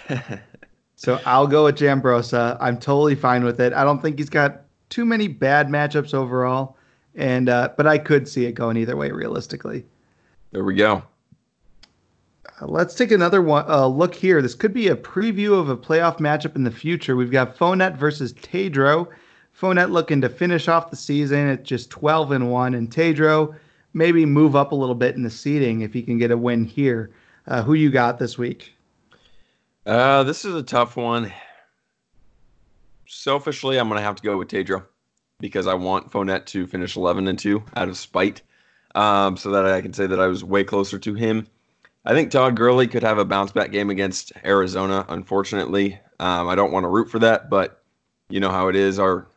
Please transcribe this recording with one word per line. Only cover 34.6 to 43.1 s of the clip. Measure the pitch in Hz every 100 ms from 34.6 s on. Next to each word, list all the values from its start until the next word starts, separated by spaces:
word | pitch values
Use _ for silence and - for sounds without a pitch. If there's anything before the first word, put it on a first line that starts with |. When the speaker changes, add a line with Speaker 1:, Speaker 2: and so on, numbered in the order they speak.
| 92 92 - _ _ _ _ -
Speaker 2:
because | 101 98 92
I |
want | 92 92 95 -
Fournette | 101 95 95 -
to | 95 90
finish | 92 90 -
eleven | 87 95 95
and | 90
two | 104 107 110 120
out | 92
of | 90
spite, | - 90 98 - _ _ _ _ _
um, | - 104 101 98 90
so | 101
that | 98 95
I | 95
can | 95
say | 95 95
that | 92
I | 95
was | 90
way | 90 101
closer | 98 101 98 98
to | 110
him. | 104 113 110 107 _ _ _ _ _ 113
I |
think | 139 135
Todd | 135 131 113
Gurley | 120 127 123
could | 120
have | 113